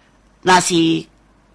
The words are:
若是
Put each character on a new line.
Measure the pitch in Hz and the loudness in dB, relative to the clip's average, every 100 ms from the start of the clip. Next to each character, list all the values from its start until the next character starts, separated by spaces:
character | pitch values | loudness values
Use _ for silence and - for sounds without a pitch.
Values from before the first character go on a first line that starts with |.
| _ _ _ _ | _ _ _ _
若 | 175 185 | 0 0
是 | 170 175 165 165 160 _ _ _ _ | 2 0 0 -2 -8 _ _ _ _